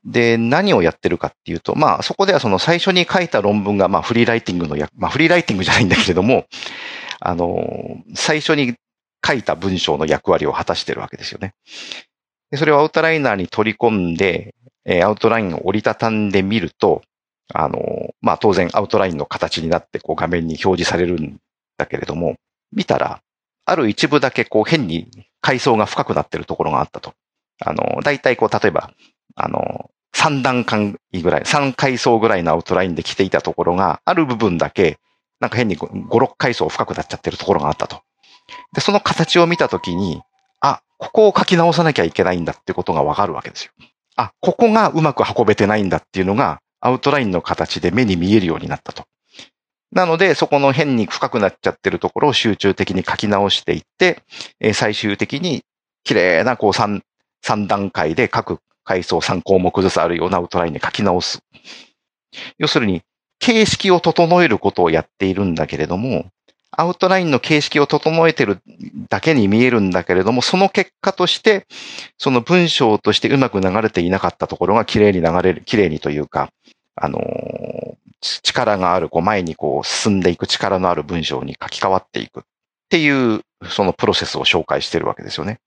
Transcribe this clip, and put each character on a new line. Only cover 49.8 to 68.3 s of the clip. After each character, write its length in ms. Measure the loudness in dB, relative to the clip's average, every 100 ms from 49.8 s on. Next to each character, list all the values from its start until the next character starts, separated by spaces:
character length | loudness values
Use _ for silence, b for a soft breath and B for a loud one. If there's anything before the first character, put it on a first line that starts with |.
| _
な 140 | 0 0
の 100 | 2
で、 180 | 2
そ 120 | 2 2
こ 140 | 4
の 120 | 4
変 240 | 2 0 0
に 100 | -2
深 240 | -4 -4
く 80 | 0
な 80 | 0
っ 80 | 0
ち 60 | -6
ゃ 40 |
っ 100 | -2
て 100 | -4
る 80 | -2
と 120 | -4
こ 100 | 0
ろ 80 | 0
を 40 |
集 240 | 2 0 0
中 180 | 0
的 180 | 0 -2
に 100 | -2
書 140 | -4 -4
き 120 | 0
直 220 | 0 0
し 140 | -2
て 100 | -2
い 40 | -6
っ 40 | _ _
て、 240 | 0 0 B B B _
え 100 | -2
ー、 20 |
最 220 | 0 -2
終 220 | -2 -4 -4
的 240 | -4 -4
に 240 | -4 -6 _ _ _ _
綺 100 | 0
麗 300 | 2 4 4
な、 120 | 2 0
こ 140 | 0
う、 20 |
三、 300 | 2 -2 -2 _ _ _ _
三 240 | -4 -2 0
段 240 | -2 -2
階 240 | -2 -2
で 140 | 0 0
各 320 | -2 -4 -10 _ _
階 180 | -4 -4
層 180 | 0 -2
三 220 | -2 -4
項 160 | 2 2
目 240 | 2 2
ず 80 | 2
つ 100 | 2
あ 60 | 0
る 100 | 0
よ 120 | -2
う 20 |
な 80 | -2
ア 20 |
ウ 80 | -2
ト 120 | -2
ラ 60 | -2
イ 40 |
ン 20 |
で 80 | -4
書 80 | -6
き 120 | -2
直 180 | 0 0
す。 200 | -2 -10 _ B B B B _ _ _ _ B B _
要 100 | 0
す 100 | 2
る 80 | 0
に、 160 | -2 _ _ _ _
形 260 | 2 4 2
式 240 | 2 2
を 100 | 4
整 420 | 4 2 4 6
え 60 | 4
る 100 | 4
こ 120 | 0
と 120 | 2
を 80 | 2
や 100 | 2
っ 80 | -2 _
て 80 | -2
い 80 |
る 100 | 0
ん 100 | 0
だ 120 | 0 -2
け 100 | -2
れ 100 | -4
ど 100 | -2
も、 300 | -2 -4 -6 _ _ _ _
ア 140 | -2 -2
ウ 80 |
ト 140 | 0 2
ラ 100 | 2
イ 60 |
ン 60 | 2
の 100 | 0
形 220 | 2 0
式 180 | 2 0
を 60 | 2
整 420 | 2 0 2
え 40 | 2